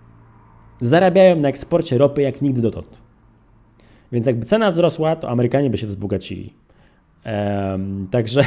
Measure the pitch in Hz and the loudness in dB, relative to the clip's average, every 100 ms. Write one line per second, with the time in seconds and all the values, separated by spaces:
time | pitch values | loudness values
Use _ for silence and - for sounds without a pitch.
0 | - - - _ _ - - - 120 165 | -20 -20 -20 _ _ -20 -20 -6 0 2
1 | 185 180 190 165 143 135 - 170 165 123 | 4 6 6 6 0 -2 -2 -2 0 2
2 | 143 143 135 127 143 123 113 90 - - | 2 2 -2 0 -2 0 -2 -4 -12 -20
3 | _ _ _ _ _ _ _ _ _ _ | _ _ _ _ _ _ _ _ _ _
4 | _ 117 117 117 110 220 214 165 170 165 | _ -2 -2 -2 0 2 2 2 2 2
5 | 156 160 - 120 120 135 139 110 107 98 | -2 -2 -2 0 0 0 0 -2 -6 -8
6 | 98 98 - 92 - - _ _ _ _ | -6 -6 -6 -12 -14 -20 _ _ _ _
7 | _ _ 113 104 101 101 98 95 98 98 | _ _ -8 -6 -4 -4 -4 -4 -6 -8
8 | 95 123 107 135 | -4 -4 0 2